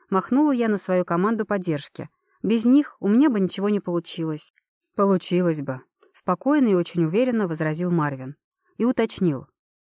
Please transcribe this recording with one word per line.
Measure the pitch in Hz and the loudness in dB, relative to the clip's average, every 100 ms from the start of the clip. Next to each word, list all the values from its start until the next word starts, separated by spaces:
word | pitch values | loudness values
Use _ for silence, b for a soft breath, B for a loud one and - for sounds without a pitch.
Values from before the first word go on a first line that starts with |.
| _ | _
махнула | 190 - 254 302 | -2 0 2 2
я | 254 226 | 2 0
на | 202 | -2
свою | - 180 | 0 -2
команду | 175 170 196 226 | 0 0 0 0
поддержки. | 214 202 180 151 - - 160 _ _ _ | -2 -4 -2 -4 -6 -14 -16 _ _ _
«Без | - 226 226 | -2 0 4
них | 269 285 - | 4 2 -4
у | 190 | 0
меня | 226 302 | 4 4
бы | 214 | 2
ничего | 185 - 202 | 0 -2 -2
не | 208 | -2
получилось». | - 175 170 - 160 151 - _ _ _ _ - | -2 -4 -4 -6 -6 -6 -10 _ _ _ _ -2
«Получилось | 196 190 - 180 180 156 | 2 2 0 0 0 -2
бы», | 135 127 - _ _ | -4 -8 -12 _ _
спокойно | - - 180 262 302 247 | -12 -4 -2 2 4 4
и | 185 | 2
очень | 170 175 160 | 0 0 0
уверенно | 185 254 233 190 | 2 0 0 -2
возразил | 160 156 156 180 | -2 -4 -2 0
Марвин. | 170 147 135 131 143 _ _ _ _ | 0 0 -4 -12 -16 _ _ _ _
И | 226 | -2
уточнил. | 254 226 - 180 135 - _ _ _ _ _ | 0 -2 0 0 0 -8 _ _ _ _ _